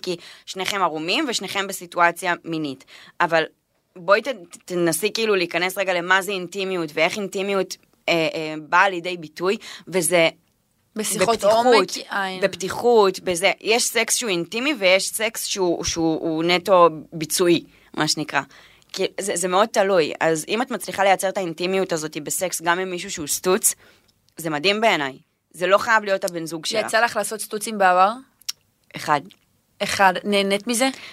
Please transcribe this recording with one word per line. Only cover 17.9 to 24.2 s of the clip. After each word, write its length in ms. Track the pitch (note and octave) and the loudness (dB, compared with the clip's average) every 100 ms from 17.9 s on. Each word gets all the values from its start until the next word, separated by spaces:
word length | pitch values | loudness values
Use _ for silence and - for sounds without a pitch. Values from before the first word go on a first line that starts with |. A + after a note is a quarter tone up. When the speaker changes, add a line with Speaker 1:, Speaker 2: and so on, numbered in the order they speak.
| - | -4
Speaker 1:
מה 100 | D3+ | -2
שנקרא. 340 | D#3+ D3 D3 - - - _ _ | -2 -4 -4 -4 -12 -20 _ _
כי 140 | - F#3+ - | -6 -4 -4
זה, 160 | G3 F3 | -6 -4
זה 120 | F#3 | 0
מאוד 220 | F3+ A3+ | 2 2
תלוי. 420 | A#3+ G3 F#3+ C#3+ - | 2 2 2 2 0
אז 260 | D#3+ D#3+ - | 0 0 -2
אם 140 | G#3+ | -4
את 100 | C4 | -4
מצליחה 320 | A3 - F#3 | -6 -6 0
לייצר 260 | G3 F#3 F#3+ | 2 2 0
את 80 | F#3+ | -4
האינטימיות 540 | F3+ D#3 F3+ F#3+ F#3 | -6 -4 -2 0 0
הזאת 260 | E3+ D3+ D#3+ | -4 -6 -8
בסקס, 380 | D3+ - F3+ - | -8 -4 -4 -2
גם 180 | E3 F3 | 0 0
עם 100 | F#3+ | -2
מישהו 220 | F3 G3 | -8 -8
שהוא 160 | F3+ D3 | -10 -6
סטוץ, 480 | - F#3 G#3 - - _ _ _ _ | -2 0 2 0 -2 _ _ _ _